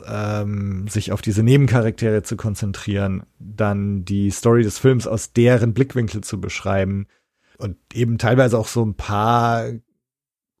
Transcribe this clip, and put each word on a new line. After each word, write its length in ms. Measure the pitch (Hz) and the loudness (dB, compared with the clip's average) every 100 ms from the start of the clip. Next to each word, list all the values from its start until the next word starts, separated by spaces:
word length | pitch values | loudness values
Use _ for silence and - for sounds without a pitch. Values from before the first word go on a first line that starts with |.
| - | -10
ähm, 800 | 104 104 104 101 104 98 95 104 | -6 -4 -4 -4 -4 -4 -6 -4
sich 240 | 110 - | -4 -4
auf 100 | 104 | -4
diese 220 | - 104 | -2 2
Nebencharaktere 800 | 113 139 135 123 110 110 113 107 | 6 6 6 4 2 0 0 0
zu 140 | - 107 | -2 -6
konzentrieren, 840 | 113 101 104 98 - 98 98 95 - - | -6 -4 -6 -6 -4 -2 -2 -4 -8 -18
dann 680 | - 104 104 101 101 98 90 | -12 -4 -2 0 -2 -4 -2
die 260 | 101 101 | 0 0
Story 320 | 98 120 117 | 0 4 4
des 160 | 110 - | 2 2
Films 280 | 131 127 - | 2 2 0
aus 260 | 110 - | -4 -2
deren 400 | - 117 120 113 | 4 6 6 2
Blickwinkel 480 | 107 135 123 113 107 | 0 0 -2 -4 -6
zu 180 | - 101 | -8 -8
beschreiben 680 | 92 - 95 98 95 98 98 _ _ _ _ - | -8 -6 -2 0 0 -2 -6 _ _ _ _ -12
und 180 | 101 87 _ | -10 -10 _
eben 240 | 117 120 113 | -4 -2 0
teilweise 400 | 117 127 127 113 | 2 4 4 2
auch 100 | 107 | 0
so 160 | 120 | -2
ein 120 | 110 95 | -2 -2
paar 680 | - 104 107 120 117 117 113 113 - _ _ _ _ _ _ _ | -4 -2 2 2 2 0 -4 -10 -16 _ _ _ _ _ _ _